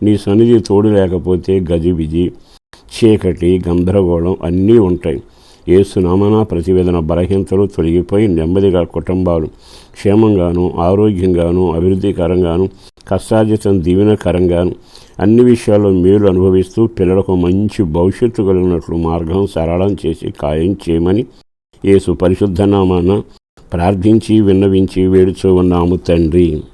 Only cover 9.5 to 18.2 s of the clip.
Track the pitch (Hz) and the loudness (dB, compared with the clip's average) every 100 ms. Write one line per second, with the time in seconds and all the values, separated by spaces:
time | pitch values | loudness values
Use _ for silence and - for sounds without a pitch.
9.5 | - - - - - 98 107 110 98 87 | -12 -20 -20 -20 -6 0 2 2 2 0
10.5 | 87 87 82 85 98 107 92 92 87 85 | 0 -2 -2 0 2 0 0 0 0 0
11.5 | 90 90 82 92 95 98 90 85 90 87 | 0 0 0 0 0 -2 -2 -2 0 0
12.5 | 85 95 - - _ - 95 - 110 110 | 0 -4 -6 -20 _ -6 -6 -2 0 0
13.5 | 107 101 98 82 92 104 104 90 90 90 | 0 0 0 0 2 2 0 -2 0 0
14.5 | 87 90 - - - - - 98 117 123 | 0 -2 -6 -18 -20 -18 -4 2 4 4
15.5 | 117 - 104 101 92 90 104 98 92 95 | 2 2 2 2 2 2 4 2 2 2
16.5 | 92 92 - 113 - 90 95 95 92 87 | 2 0 -2 -2 0 0 0 0 0 0
17.5 | 95 104 - 87 80 92 - | 0 -2 -2 -2 0 -2 0